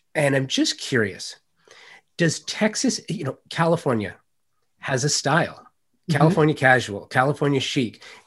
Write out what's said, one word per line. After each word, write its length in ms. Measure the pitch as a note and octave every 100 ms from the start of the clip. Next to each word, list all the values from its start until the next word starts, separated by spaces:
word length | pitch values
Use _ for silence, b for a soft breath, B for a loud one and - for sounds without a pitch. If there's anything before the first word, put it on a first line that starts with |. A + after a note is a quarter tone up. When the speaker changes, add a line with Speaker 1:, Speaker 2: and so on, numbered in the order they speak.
| _ D#3+
Speaker 1:
and 200 | C#3+ C#3
I'm 120 | C3
just 320 | - D4+ -
curious, 560 | - B2+ G2+ E2+ - - _ _ b b b b b -
does 220 | E3 -
Texas, 600 | - - G#3+ G#3+ C4 - -
you 140 | F3
know, 140 | C3 - -
California 640 | - E3 E3+ D3 A#2 F#2 - _ _ _ _ _ _
has 240 | - C3
a 60 | C#3+
style. 500 | - C#3 D#3+ C3+ - - _ _ _ -
Speaker 2:
Mm-hmm. 80 | D3
Speaker 1:
California 380 | D#3 F3+ D3+ D3
casual, 500 | C3 B2+ - G2 D#2
California 520 | C3 C3+ C#3+ C#3+ C#3
chic, 440 | - D3 A2+ - B B